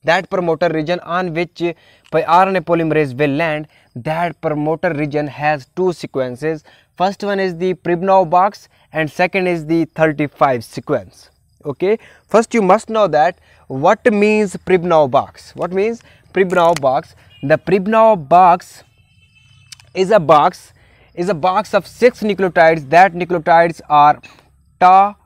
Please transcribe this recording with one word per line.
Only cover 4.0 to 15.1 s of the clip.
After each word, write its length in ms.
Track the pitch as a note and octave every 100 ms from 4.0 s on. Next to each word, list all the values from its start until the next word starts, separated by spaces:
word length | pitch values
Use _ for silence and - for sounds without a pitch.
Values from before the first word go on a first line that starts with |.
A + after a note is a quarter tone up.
| A#2+ D#3+ F3 D3
promoter 540 | D#3+ D3+ D3+ D#3+ F3+
region 340 | D3 D3+ D3 D3
has 400 | B2+ D3 D3+ B2+ -
two 160 | F#3
sequences. 720 | E3+ - C#3 B2+ B2 D3+ D#3+ _ _ _ -
First 260 | F#3 G3
one 200 | G3+ G3
is 160 | F#3 E3
the 160 | F#3
Pribnov 560 | E3+ - E3+ F#3+ F#3+ F3
box 400 | F3 G3 - _ _ _
and 180 | D3+ D#3
second 340 | - F3+ G3 F3+
is 200 | E3 D3+
the 180 | E3
thirty-five 800 | D#3+ - D#3+ D3 D3 _ C#3+ B2
sequence. 680 | - - - C3 F#2 _ _ _ _ _ D3+
Okay, 340 | C3+ F3+ A3 - _ _
first 240 | G#3 A#3
you 80 | A#3
must 280 | F#3 G#3 -
know 180 | A3 G3
that 320 | D3 D#3+ - _ _ _
what 380 | C3 D#3+ A3 G3+
means 500 | G#3 G#3 G#3+ G3+ F3+
Pribnov 560 | - F#3 F3 D#3+ C#3+